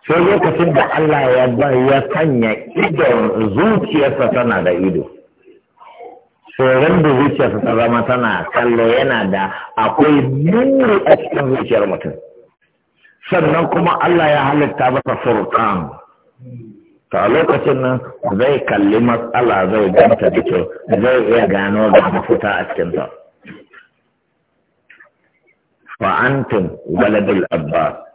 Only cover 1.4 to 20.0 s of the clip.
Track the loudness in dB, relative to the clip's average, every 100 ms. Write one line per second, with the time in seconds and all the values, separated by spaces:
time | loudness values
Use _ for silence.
1.4 | 2 0 0 2 2 2 0 -2 0 0
2.4 | 0 -4 -6 -4 -2 0 2 2 0 -2
3.4 | -2 0 2 0 0 0 0 0 0 0
4.4 | 0 0 0 0 0 -2 -6 -16 _ _
5.4 | -20 -20 _ _ -20 -20 -20 -20 _ _
6.4 | -14 0 2 4 4 4 4 2 2 0
7.4 | -2 0 0 0 0 0 0 -2 0 -4
8.4 | -4 -2 0 2 2 2 0 -2 -2 -2
9.4 | -4 -8 -10 -4 -2 2 2 2 0 -2
10.4 | 0 0 2 2 2 2 0 -2 -2 -4
11.4 | -2 -4 -2 -2 0 -4 -8 -12 -18 -20
12.4 | _ _ _ _ _ _ _ _ -4 0
13.4 | 0 0 0 0 0 0 0 2 2 2
14.4 | 2 0 0 0 0 0 -4 -4 0 -2
15.4 | 0 -2 -2 -2 -8 -14 -20 _ _ _
16.4 | -20 -20 -20 -20 _ _ _ -2 2 2
17.4 | 2 2 0 0 0 -2 -6 -8 -4 0
18.4 | 2 0 0 0 2 4 2 0 -2 0
19.4 | 2 2 0 2 2 4